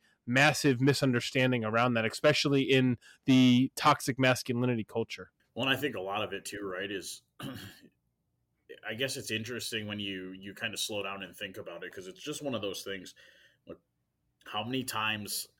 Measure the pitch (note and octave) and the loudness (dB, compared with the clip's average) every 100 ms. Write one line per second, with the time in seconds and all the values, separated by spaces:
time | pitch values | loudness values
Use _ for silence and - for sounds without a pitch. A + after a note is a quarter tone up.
0 | _ _ - B2+ D3+ C#3 C#3+ B2 C3+ C3+ | _ _ -2 4 4 4 2 4 4 4
1 | C3+ A#2+ - C3+ B2+ B2 A2 A#2 B2 A#2 | 2 0 0 0 2 2 0 2 2 2
2 | A2 - D3+ C#3+ D3 C#3 C3 C3 B2+ A#2+ | 0 2 2 4 4 2 4 4 4 0
3 | - _ - C3 B2+ B2 C3+ - D3+ C#3 | -6 _ 4 8 8 8 4 2 4 4
4 | - C3 B2+ B2 - A#2+ B2 A#2 - A#2 | 0 2 4 4 0 -2 0 -2 -4 -4
5 | A2 - F2+ _ _ - C3+ B2+ C#3+ G#2 | -6 -8 -16 _ _ -4 0 0 -2 -4
6 | F#2+ G#2 G2 F#2+ - G2+ G2 F2+ G2+ G2 | -6 -4 -4 -6 -10 -10 -8 -6 -6 -8
7 | - - _ - C#3 A2+ G2 - - _ | -10 -14 _ -14 -12 -12 -16 -20 -20 _
8 | _ _ _ _ _ _ - - A2 A2+ | _ _ _ _ _ _ -20 -14 -10 -4
9 | C3+ C3 - A2 A2+ A#2 - A2+ G#2 G#2 | -4 -4 -4 -6 -4 -8 -6 -6 -6 -6
10 | G2+ F#2+ F#2 F#2+ G2 F#2+ A2+ F#2+ - G#2 | -6 -8 -10 -12 -14 -10 -8 -6 -6 -6
11 | G2 G2 F2+ - G2+ G#2 F#2+ E2+ F2+ G2+ | -6 -8 -12 -12 -12 -12 -14 -12 -14 -14
12 | F#2 F2 C#3+ C#3+ C#3+ A2+ G2+ F2+ G2+ F#2+ | -14 -14 -12 -8 -6 -6 -6 -8 -10 -10
13 | E2+ - _ _ _ _ - - _ _ | -12 -20 _ _ _ _ -20 -20 _ _
14 | _ _ _ _ - G#2+ A2+ C3 - A2 | _ _ _ _ -10 -8 -4 -4 -4 -2
15 | A2 G#2+ G2 - - | -2 -2 -6 -8 -10